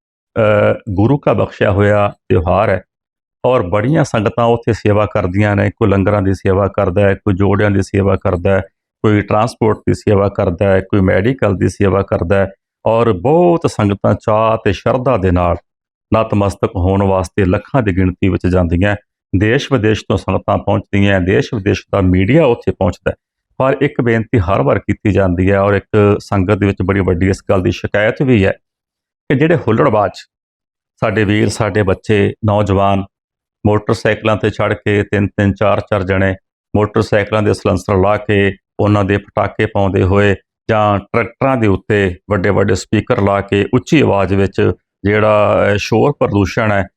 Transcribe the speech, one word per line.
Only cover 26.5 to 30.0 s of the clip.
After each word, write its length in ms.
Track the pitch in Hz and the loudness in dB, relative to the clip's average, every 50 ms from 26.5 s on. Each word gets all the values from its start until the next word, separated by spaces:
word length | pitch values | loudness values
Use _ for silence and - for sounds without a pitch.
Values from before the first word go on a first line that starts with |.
| 104 | 0
ਦੇ 120 | 98 104 | 0 0
ਵਿੱਚ 120 | 98 98 - 95 | -2 -2 -2 -2
ਬੜੀ 140 | 87 98 98 | -2 -2 0
ਵੱਡੀ 300 | 92 92 92 85 95 95 | 0 0 0 0 0 -2
ਇਸ 140 | 95 - - - | -2 -2 -2 -2
ਗੱਲ 120 | 101 98 | -2 0
ਦੀ 100 | 92 104 | 0 -2
ਸ਼ਿਕਾਇਤ 500 | 95 - - - - 101 104 113 127 - | -4 -4 -6 -6 -2 0 0 0 0 -2
ਵੀ 240 | 156 127 127 107 95 | 0 2 2 2 2
ਹੈ 60 | 95 | 0
ਕਿ 840 | - - _ _ _ _ _ _ _ _ _ _ _ _ _ - 151 | -2 -4 _ _ _ _ _ _ _ _ _ _ _ _ _ -2 -2
ਜਿਹੜੇ 200 | 127 147 165 175 | 0 2 2 0
ਹੁੱਲੜਬਾਜ਼ 640 | 139 - - 110 113 151 143 107 107 | 0 0 0 0 0 0 0 0 0